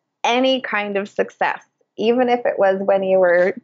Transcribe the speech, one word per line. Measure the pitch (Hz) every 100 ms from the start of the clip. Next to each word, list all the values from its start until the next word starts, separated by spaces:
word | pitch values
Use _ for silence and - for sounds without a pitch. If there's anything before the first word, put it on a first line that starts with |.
| _ _
any | 214 247 262 262
kind | - 208 208 196
of | 202
success, | - 190 - 170 - _ _ _ -
even | 220 247 240
if | 240 -
it | -
was | 196 190
when | 196 196
you | 190 190
were | 175 175 180 -